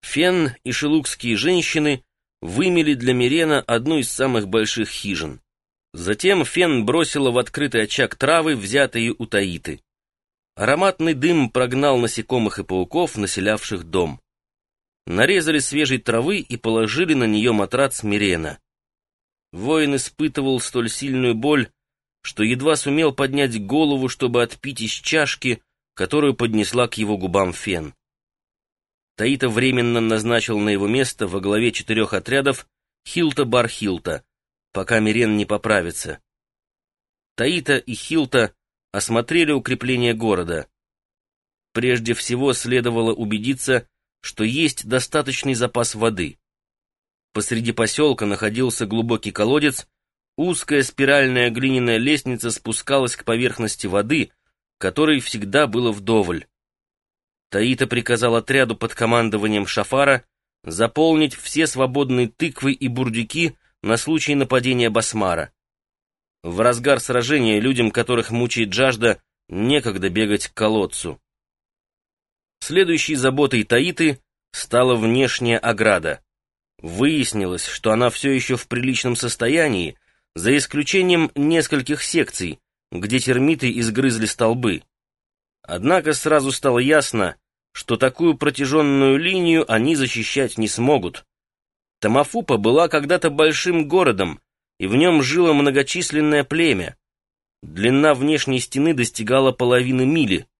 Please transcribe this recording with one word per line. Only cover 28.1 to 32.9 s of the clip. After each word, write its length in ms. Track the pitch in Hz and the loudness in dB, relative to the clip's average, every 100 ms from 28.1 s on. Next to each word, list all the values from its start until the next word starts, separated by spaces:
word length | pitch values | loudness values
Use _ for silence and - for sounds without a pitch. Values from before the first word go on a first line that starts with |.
| _ _ _ _ _ _ _ _ _ _ - | _ _ _ _ _ _ _ _ _ _ -4
Таита 340 | 110 139 127 | -2 0 0
временно 520 | 110 127 127 120 120 | 0 0 2 0 0
назначил 560 | 113 110 110 117 110 107 | 0 0 0 0 0 -2
на 120 | 104 | 0
его 180 | 101 101 | 0 0
место 400 | 123 131 - 104 | 0 -2 -2 -6
во 120 | 95 | -4
главе 320 | 95 104 120 | -2 0 0
четырех 420 | - - 110 107 | -2 -4 -2 0
отрядов 540 | 101 87 135 139 127 - _ _ | -2 -2 0 0 -2 -8 _ _